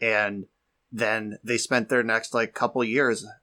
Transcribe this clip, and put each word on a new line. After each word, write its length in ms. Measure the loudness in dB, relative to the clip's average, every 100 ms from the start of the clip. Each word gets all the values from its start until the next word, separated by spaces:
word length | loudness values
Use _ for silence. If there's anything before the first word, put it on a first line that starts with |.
And 460 | 0 2 0 -4 -12 _ _ _ -12
then 460 | -2 0 0 -4 -8
they 180 | -2 -2
spent 280 | 2 0 2
their 160 | 2
next, 300 | 2 0 0
like, 200 | -2 -2
couple 300 | 0 -2 0
years, 420 | 0 2 2 0 -6 -20